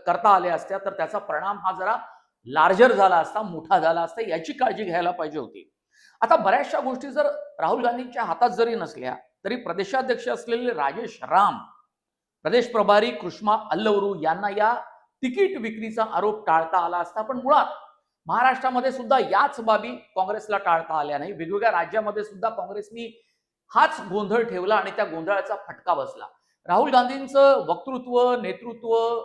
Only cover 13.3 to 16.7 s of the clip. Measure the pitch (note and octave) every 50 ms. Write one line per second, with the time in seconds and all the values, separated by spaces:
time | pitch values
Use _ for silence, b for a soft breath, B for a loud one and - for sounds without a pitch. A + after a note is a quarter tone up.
13.3 | - - G#3 G#3 G#3+ A3 - - D#3 F3+ G#3+ A3 G#3 G3+ G3 G3+ G3 E3 D3+ D#3
14.3 | E3 F#3 G3+ G3+ G3 G#3 G#3 A3+ A#3+ A#3+ - - - - _ _ _ _ C4 B3+
15.3 | B3 G4 G4 F#4 F#4+ C#4 G#3+ A3+ A3 A3 A3 A3 A3 A3+ A3 G#3+ - E3+ G3 G#3+
16.3 | G#3+ - - - D#3+ E3 E3 D#3+